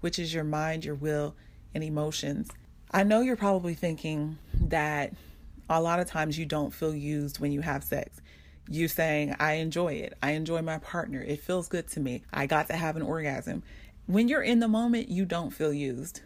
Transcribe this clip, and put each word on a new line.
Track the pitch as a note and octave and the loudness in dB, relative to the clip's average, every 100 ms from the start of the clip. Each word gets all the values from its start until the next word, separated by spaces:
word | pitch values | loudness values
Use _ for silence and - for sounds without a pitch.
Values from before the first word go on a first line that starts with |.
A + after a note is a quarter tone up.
which | F3 E3+ | -2 -2
is | E3 | -4
your | D#3+ | -2
mind, | D#3 D3+ D#3 D#3+ | -2 0 -2 -2
your | D#3 D3 | -4 -4
will, | D3+ D3+ D3 D3+ - - - | 0 0 0 -6 -20 -20 -8
and | - | -6
emotions. | D#3 D3+ D3+ D3+ D3 C#3+ - - - - - | -2 -2 -2 -2 -4 -4 -6 -10 -20 -20 -2
I | G3+ | 4
know | G3+ G#3+ | 6 6
you're | B3+ A#3+ | 6 2
probably | G3+ G3 F3 | 4 2 2
thinking | E3 F3 D#3 D#3+ D#3 D3+ D#3 - | -2 -2 -2 -2 -2 -2 -6 -2
that | - - E3 D3+ D3 C#3+ - - - - - - | 2 4 4 2 0 -2 -6 -18 -20 -20 -20 0
a | D#3+ | 2
lot | E3 E3+ | 4 2
of | F3 | 0
times | E3 D#3 D3+ | 0 0 0
you | |
don't | D#3+ D3+ C#3+ | -2 0 -2
feel | - D#3+ | -2 -2
used | D3+ C#3+ D3+ D3 C#3+ | -2 -2 -2 -2 -2
when | D3 | -2
you | C#3+ | 0
have | D#3+ C#3 | -2 -4
sex. | - C#3+ - - - - - - - | -2 -4 -4 -10 -20 -20 -20 -20 -6
You're | D3+ E3 | -2 0
saying, | - D#3+ D3+ D3 - | 2 2 2 0 0
"I | D3+ | 2
enjoy | D#3 D#3+ E3+ F3 | 2 0 0 0
it. | C#3 - - | -2 -6 -2
I | C3+ | 0
enjoy | D3+ D#3+ E3 | 0 0 -2
my | D#3+ D#3+ | -2 -4
partner. | - F3 D#3+ C3+ | -4 -4 -4 -6
It | - D3 | -4 -6
feels | - F3+ E3+ | 0 -2 0
good | F3+ E3 | -4 -4
to | - | -4
me. | C3+ B2 - | -2 -4 -6
I | - | -4
got | C#3 D#3 D#3 | 2 2 2
to | E3 | -2
have | D#3+ D#3+ | -2 -2
an | |
orgasm." | C#3+ D#3+ D3+ C3+ - - - - - - | -2 -2 -2 -4 -4 -8 -8 -16 -18 -18
When | - F#3+ A#3 | 0 4 6
you're | D4 | 4
in | G#3+ A#3 | 4 4
the | A#3 | 6
moment, | A3 A#3+ A#3 - | 4 4 2 0
you | F3 | 0
don't | F#3+ E3+ E3 | 0 0 -2
feel | - D3+ | 0 0
used. | C#3+ C#3+ B2 D#3+ - | 2 -2 -4 -6 -12